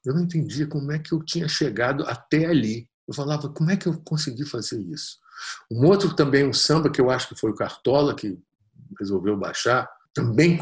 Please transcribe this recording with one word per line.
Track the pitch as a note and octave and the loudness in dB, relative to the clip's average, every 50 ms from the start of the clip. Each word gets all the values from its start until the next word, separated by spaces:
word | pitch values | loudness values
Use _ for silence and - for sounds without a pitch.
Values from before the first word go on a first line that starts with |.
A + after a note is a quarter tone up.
| _ | _
Eu | C3 C3+ | -2 -2
não | E3+ F3 | 0 -2
entendia | F3 E3+ D#3+ C#3 G#2+ - D3 D3+ | 0 0 -2 -2 -2 -2 -4 -4
como | D3 - D3 C#3 C#3+ | -2 -4 -4 -4 -4
é | D3+ | -6
que | D#3 D#3 - E3+ | -6 -4 -4 -4
eu | D#3 D#3+ | -4 -4
tinha | - - E3+ D#3+ | -4 -4 -4 -2
chegado | D3+ - - D#3 C3+ G#2 - A#2+ B2+ C#3 C#3 - | -2 0 0 0 -2 0 0 0 0 0 -2 -4
até | A#2+ A#2+ - - _ D3+ D3+ D#3+ | -4 -6 -8 -4 _ 0 2 2
ali. | E3+ E3+ C#3 G#2+ G#2+ A2+ A#2 - _ _ _ _ | 4 2 2 2 2 -4 -6 -8 _ _ _ _
Eu | - G#2 | -12 -8
falava, | D3 C#3 C#3 D3+ D3 D3 - | -6 -4 -4 -4 -4 -6 -8
"Como | - - D#3 E3 | -2 -2 0 0
é | G3 | 0
que | G3 - | 0 0
eu | F3 D3+ - - | -4 -4 -4 -6
consegui | - D#3+ D3+ - C3+ A#2 A#2 D3 | -4 -4 -4 -4 -4 -6 -8 -8
fazer | - - A#2 G#2 - A#2 A2+ | -8 -6 -8 -8 -6 -8 -8
isso?" | F#2+ F2 D2+ - - - - - _ _ - - - - - - - _ | -8 -8 -10 -10 -12 -14 -14 -18 _ _ -18 -16 -14 -14 -14 -14 -12 _
Um | A2+ A2+ C3 | 0 4 6
outro | E3+ G3+ G3 - E3 - | 6 6 6 4 2 2
também, | - D3+ C#3 C3 C#3 C#3+ | 2 2 4 4 4 4
um | C3+ A#2+ | 4 2
samba, | - - - D3+ D#3+ D3+ - | 0 2 4 4 4 4 2
que | D3+ - | 4 4
eu | B2+ B2+ | 4 4
acho | C3 B2 - | 4 0 -2
que | - A2 - | -6 -6 -4
foi | - A2 | -4 -4
o | G#2 | -2
Cartola | - G#2+ G2 - - _ B2 C3 C#3+ C#3+ C#3+ - | -2 -4 -6 -6 -4 _ 2 4 4 4 2 0
que | C#3+ - G#2 F2+ F2 _ _ _ _ _ _ _ - - - - | -2 -6 -8 -8 -8 _ _ _ _ _ _ _ -20 -20 -20 -12
resolveu | - G2+ G2 G2+ F#2 E2+ G2+ G#2 | -10 -6 -4 -2 -2 0 0 -2
baixar, | G2 F2+ E2+ - - - A#2 B2 B2 A#2 - - _ _ _ _ | -2 -4 -6 -6 -2 0 2 2 0 0 -4 -12 _ _ _ _
também | C3 B2 A#2 G#2+ B2 D#3+ F3 E3+ E3 | -2 -2 2 4 4 4 4 4 2